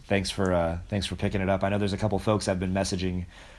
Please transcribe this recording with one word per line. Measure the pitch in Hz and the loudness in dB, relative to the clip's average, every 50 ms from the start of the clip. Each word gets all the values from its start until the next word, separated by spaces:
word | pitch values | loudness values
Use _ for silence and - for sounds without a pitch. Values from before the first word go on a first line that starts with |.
| - - | -4 0
thanks | 101 98 95 95 | 0 0 0 0
for, | - - 98 92 90 | 0 0 2 4 4
uh, | 87 85 85 85 87 - - | 4 2 2 0 -4 -4 -4
thanks | 107 101 90 - | -4 -2 -2 -2
for | 95 | -4
picking | 90 - 101 95 101 | -2 -2 0 0 0
it | 95 92 | 2 2
up. | 98 95 101 | 2 2 2
I | 98 | 0
know | 101 104 | 2 0
there's | 104 101 98 | 0 0 0
a | 95 | 0
couple | 110 107 98 95 | 0 0 0 0
folks | 92 110 107 104 - 107 | 2 2 2 2 2 0
I've | 98 90 | 0 0
been | 95 92 92 | 0 0 0
messaging | 98 98 - 101 90 92 92 90 92 90 - - - - - - | 0 0 0 0 -2 -2 -2 -2 -4 -6 -8 -12 -20 -20 -20 -20